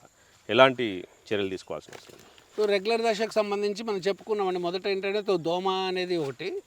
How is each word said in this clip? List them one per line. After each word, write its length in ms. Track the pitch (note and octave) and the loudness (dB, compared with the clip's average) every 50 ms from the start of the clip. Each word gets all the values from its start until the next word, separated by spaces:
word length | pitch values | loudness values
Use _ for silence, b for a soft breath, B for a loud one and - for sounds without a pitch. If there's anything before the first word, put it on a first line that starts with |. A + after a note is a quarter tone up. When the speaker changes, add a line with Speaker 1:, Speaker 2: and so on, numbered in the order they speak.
| - - b b b b b b b - | -12 -16 b b b b b b b 2
Speaker 1:
ఎలాంటి 580 | G#2 A#2+ C3 C3+ B2+ B2 B2 A2 F#2+ F2+ F2+ - - - _ - A2 | 6 8 8 8 6 2 -2 -4 -4 -6 -8 -12 -18 -20 _ -2 -2
చర్యలు 160 | G2+ G2+ F#2+ | 0 0 -2
తీసుకోవాల్సి 420 | F#2 F2+ - - E2 D2+ - - - | -4 -8 -8 -10 -10 -10 -10 -14 -18
వస్తుంది? 260 | - - - - - | -20 -20 -20 -20 -20
Speaker 2:
ఇప్పుడు 440 | - - - - - _ - - G#3+ | -20 -20 -20 -20 -20 _ -4 -2 2
రెగ్యులర్ 360 | G3+ G3+ G3 F#3+ A3 A#3 A3+ | 2 2 2 2 0 0 2
దశకు 300 | A3+ A#3 G#3+ F#3+ A3+ G#3+ | 2 0 0 0 -2 0
సంబంధించి 520 | - A3 G#3+ G3+ G3+ G3+ G#3 G#3 G3+ F#3+ A#3 | 0 0 0 0 0 -2 -2 -2 -2 -4 -4
మనం 140 | A3+ G#3 | -4 -4
చెప్పుకున్నామండి. 640 | F#3+ D#3+ G3 F#3+ - - A3 G#3+ G#3 G3 F#3 F3+ F3+ | -2 0 -2 -2 -2 -4 -4 -2 0 0 0 0 0
మొదట 280 | F3 E3+ F3+ F#3+ F#3 | -2 -2 -4 -4 -2
ఏంటంటే, 340 | G#3 G3 F#3+ F#3+ G3 G3 G#3+ | -2 -2 -2 -2 -2 -2 -2
తో-, 200 | G3 G#3+ F#3+ F3 | 0 2 0 2
దోమ 280 | D3 E3 E3+ F3+ F#3+ F#3+ | 2 0 -2 0 0 0
అనేది 480 | F#3 F#3 F#3+ F#3 F#3 F#3 F3+ F3+ F3+ | 0 0 0 -2 -2 -2 -2 0 0
ఒకటి 440 | E3+ D3+ C3+ B2+ - D#3 G3 F4 G4+ - | -2 -2 -2 -4 -6 -8 -6 -6 -8 -10